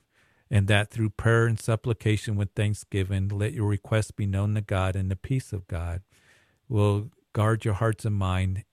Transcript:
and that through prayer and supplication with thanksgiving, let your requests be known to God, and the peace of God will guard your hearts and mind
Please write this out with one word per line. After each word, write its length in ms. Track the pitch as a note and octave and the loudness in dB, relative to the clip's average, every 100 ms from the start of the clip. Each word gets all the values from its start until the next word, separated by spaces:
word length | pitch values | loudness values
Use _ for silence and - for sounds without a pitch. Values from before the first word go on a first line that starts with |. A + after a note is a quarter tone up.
| _ _ _ _ _ | _ _ _ _ _
and 200 | G#2 G2 | 0 4
that 220 | G#2 G#2 | 2 0
through 200 | A2+ A2 | -2 -4
prayer 360 | - A2+ A#2 A#2 | 0 2 4 4
and 120 | A2 | 0
supplication 760 | - A2 - A2 A2 G#2+ - G2+ | -2 -2 -2 -2 0 0 0 -2
with 140 | G2 | -2
thanksgiving, 720 | - G#2 G#2 - G2+ F#2+ G2 G2 | -2 -2 -2 -4 -4 0 -2 -2
let 240 | G2+ G#2 | -2 -2
your 140 | - G#2 | 0 -2
requests 460 | G2+ - A2 - | -2 0 -2 0
be 140 | - G2+ | -4 -2
known 280 | F#2+ G#2 | 0 0
to 60 | G#2+ | -2
God, 340 | G#2 F#2+ F#2 | -2 0 0
and 160 | F#2+ F#2+ | 0 -2
the 60 | F#2 | -4
peace 360 | - C3 - | -4 -4 -4
of 140 | G2 - | -10 -6
God 360 | F2 E2+ F2 - _ _ _ _ _ - | -6 -6 -6 -10 _ _ _ _ _ -4
will 420 | A2 G#2 G2+ A2 - _ | 2 4 2 -4 -14 _
guard 320 | A2 G#2+ A2+ | 0 2 2
your 100 | A2+ | 0
hearts 300 | F#2+ A2+ G#2+ | 0 0 0
and 100 | A2 | -2
mind 480 | G2+ F#2+ F#2 F#2+ F#2+ - | 0 0 0 0 -4 -8